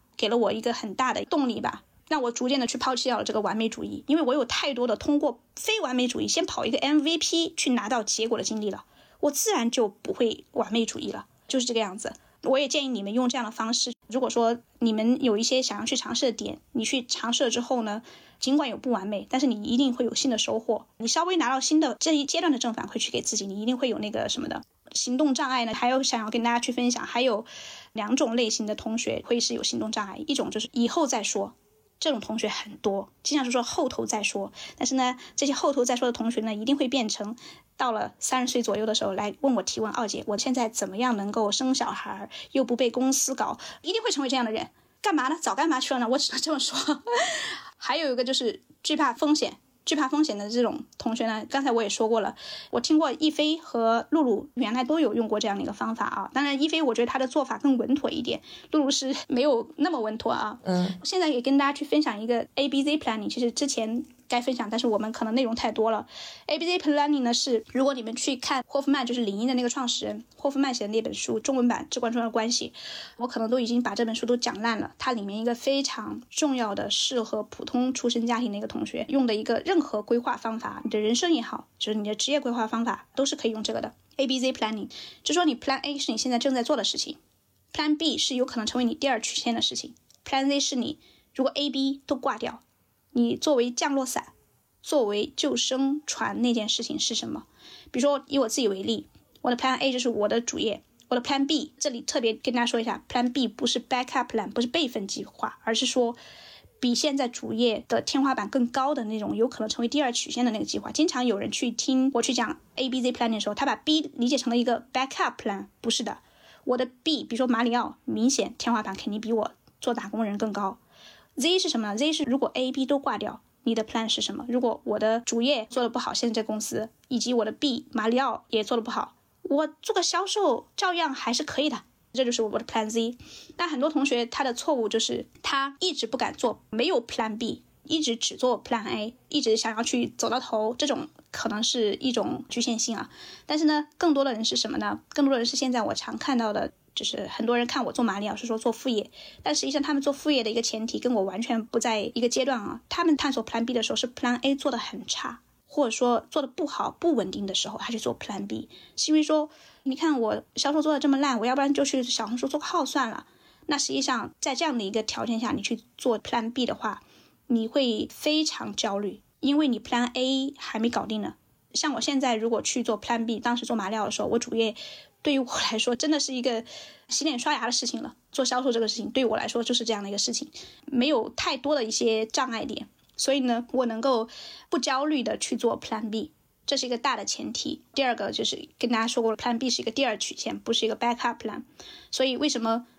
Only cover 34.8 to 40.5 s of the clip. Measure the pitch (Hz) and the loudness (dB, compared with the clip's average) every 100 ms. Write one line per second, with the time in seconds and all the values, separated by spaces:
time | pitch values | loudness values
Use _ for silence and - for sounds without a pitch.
34.8 | 247 262 254 262 - - 285 269 339 277 | -2 2 0 -2 -8 -2 0 2 2 2
35.8 | 240 240 254 240 226 240 220 208 220 285 | 2 2 0 0 -2 -2 -4 -4 0 2
36.8 | 262 269 220 - 208 240 - - _ - | 2 0 0 -4 -6 -10 -16 -20 _ -4
37.8 | 262 220 208 - - 254 247 247 233 208 | -2 0 -4 -6 -2 0 2 0 0 0
38.8 | 220 214 208 190 208 196 277 233 - - | 0 0 0 -2 -4 0 2 2 0 -4
39.8 | 214 269 214 - - 208 269 | -2 -2 -4 -4 -4 -2 0